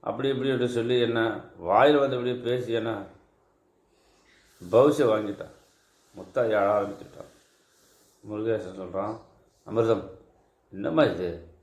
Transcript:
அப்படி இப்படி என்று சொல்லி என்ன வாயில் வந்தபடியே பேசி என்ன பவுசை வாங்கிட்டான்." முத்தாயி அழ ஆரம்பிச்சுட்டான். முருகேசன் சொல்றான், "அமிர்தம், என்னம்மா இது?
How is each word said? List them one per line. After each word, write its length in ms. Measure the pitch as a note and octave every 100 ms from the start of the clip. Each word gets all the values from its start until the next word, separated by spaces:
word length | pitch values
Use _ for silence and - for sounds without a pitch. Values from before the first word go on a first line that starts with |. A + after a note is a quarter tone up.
அப்படி 280 | A#2+ A2 C3+
இப்படி 200 | B2+ C3+
என்று 200 | B2+ B2
சொல்லி 320 | A#2+ A#2 B2
என்ன 400 | A#2 A2+ A2+ G#2 - -
வாயில் 400 | E2+ G2+ C#3 D3
வந்தபடியே 440 | C#3 B2+ B2 B2
பேசி 300 | A#2 B2 A2+
என்ன 300 | A2+ A2+ G#2 G2 - _ _ _ _ _ _ _ _ _ _ _ _ _ _ F2
பவுசை 360 | A2+ C#3+ D3 B2+
வாங்கிட்டான்." 440 | G#2+ G#2+ G2 - - _ _ _ _ _ G2
முத்தாயி 360 | F2+ C3 A2+
அழ 280 | G#2+ G2 G#2
ஆரம்பிச்சுட்டான். 480 | G2 G2 - - - _ _ _ _ _ _ _ _ _ G#2
முருகேசன் 500 | G#2+ A2+ G#2+ F#2 F#2+
சொல்றான், 400 | F2+ F#2+ G#2 A2+ - _ _ _ -
"அமிர்தம், 380 | G#2 A2+ G#2 - - _ _ _ _ _
என்னம்மா 300 | F#2+ A2+ D#3+
இது? 440 | C3 E2+ F2+ E2 - -